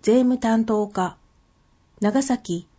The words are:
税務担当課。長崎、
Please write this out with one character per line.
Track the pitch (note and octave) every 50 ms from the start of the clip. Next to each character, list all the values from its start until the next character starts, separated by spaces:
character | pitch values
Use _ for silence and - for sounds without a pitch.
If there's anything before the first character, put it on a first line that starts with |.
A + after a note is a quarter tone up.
| -
税 | G#3 A3 B3+
務 | B3+ B3 B3+ B3+
担 | B3 A3+ A3+ A3+ A3+
当 | A3 A3 G#3+ G#3 G3+
課。 | G#3 F#3+ F#3 E3+ - - _ _ _ _ _ _ _ _ _ _ _ _ _ _ _ _
長 | G3+ G#3 G#3+ C4+
崎、 | C4+ - B3 A#3+ - - E3+ F3 - _ _